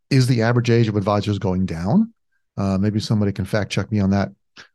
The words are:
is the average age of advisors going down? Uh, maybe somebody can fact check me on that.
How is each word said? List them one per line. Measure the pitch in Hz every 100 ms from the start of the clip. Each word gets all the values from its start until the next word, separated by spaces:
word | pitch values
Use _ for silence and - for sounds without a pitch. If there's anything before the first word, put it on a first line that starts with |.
| _
is | 139 127
the | 123
average | 113 120 117
age | 117 110
of | 104
advisors | 98 104 101 98
going | 98 92 95
down? | 82 90 170 226 - _ _ _ -
Uh, | 98 95
maybe | 104 104
somebody | - 107 101
can | 98 92
fact | 110 95
check | - 95
me | 107
on | 95
that. | 98 98 - _ - -